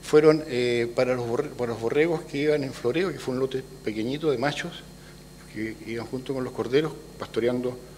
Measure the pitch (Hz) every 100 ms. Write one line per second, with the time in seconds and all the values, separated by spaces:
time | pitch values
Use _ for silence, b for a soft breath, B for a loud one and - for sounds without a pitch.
0 | - 151 156 156 - 123 123 120 117 117
1 | 127 127 120 120 - 120 123 110 113 131
2 | 165 160 156 143 147 151 135 - 120 147
3 | 185 143 - 127 131 131 127 - - 107
4 | 113 147 160 127 139 147 175 - - -
5 | B B - - - 107 110 107 - 117
6 | 113 131 127 135 123 - 117 135 156 -
7 | - - - - 117 123 123 123 -